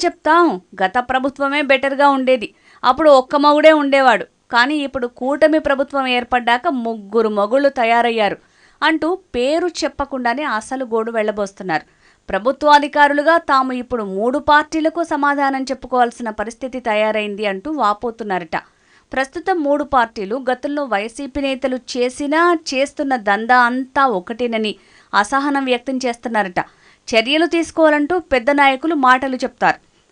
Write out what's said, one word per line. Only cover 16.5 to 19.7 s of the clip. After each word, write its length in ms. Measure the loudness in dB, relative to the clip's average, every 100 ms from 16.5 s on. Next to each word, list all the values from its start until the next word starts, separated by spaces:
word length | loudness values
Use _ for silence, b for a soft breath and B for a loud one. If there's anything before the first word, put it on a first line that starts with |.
| -10 -10 -6
తయారైంది 680 | -2 0 0 -2 -4 -4
అంటూ 260 | -4 -4 -6
వాపోతున్నారట. 880 | -2 -2 -2 -6 -8 -6 -6 -6 -10 -10 b b b b
ప్రస్తుతం 500 | -6 -6 -6 -4 -2
మూడు 200 | 0